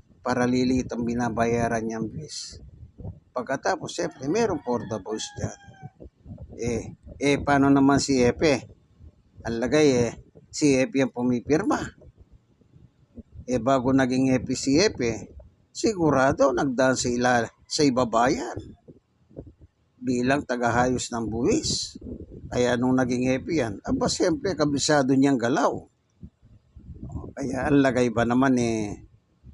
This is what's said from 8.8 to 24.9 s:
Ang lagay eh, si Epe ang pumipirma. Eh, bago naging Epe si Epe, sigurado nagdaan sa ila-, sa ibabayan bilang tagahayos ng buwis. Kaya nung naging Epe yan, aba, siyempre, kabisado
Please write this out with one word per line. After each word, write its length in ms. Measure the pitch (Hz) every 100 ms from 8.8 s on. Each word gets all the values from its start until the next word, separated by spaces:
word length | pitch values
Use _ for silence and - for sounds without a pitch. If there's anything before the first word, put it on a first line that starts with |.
| _ _ - _ _ - 113
Ang 160 | 113
lagay 240 | 120 151 151
eh, 200 | 123 117 - - - _
si 240 | - 147 131
Epe 280 | 127 135
ang 80 | 127
pumipirma. 680 | 123 123 123 113 147 269 262 - - - _ - - _ _ _ - - _ _ - - - -
Eh, 80 | 123
bago 360 | 113 135 123
naging 440 | 135 127 127 131 127
Epe 160 | 92
si 240 | 127 135 143
Epe, 560 | 214 - 117 107 - - - _ _
sigurado 800 | - 247 190 156 135 135 - 277
nagdaan 440 | 359 147 120 131 123
sa 120 | 127
ila-, 440 | 120 123 120 110 _
sa 180 | - -
ibabayan 920 | 143 123 120 113 123 240 359 - - - - - _ _ _ - - - - _ _ -
bilang 480 | 127 120 123 143 143
tagahayos 640 | 120 120 117 127 123 -
ng 160 | 117 107
buwis. 720 | 113 151 - - - - - - - - - -
Kaya 320 | 123 123 120
nung 160 | 127 131
naging 320 | 123 123 127
Epe 320 | 131 - 165
yan, 160 | 113 104
aba, 240 | - - 240
siyempre, 480 | - 190 156 190 156
kabisado 560 | 147 139 -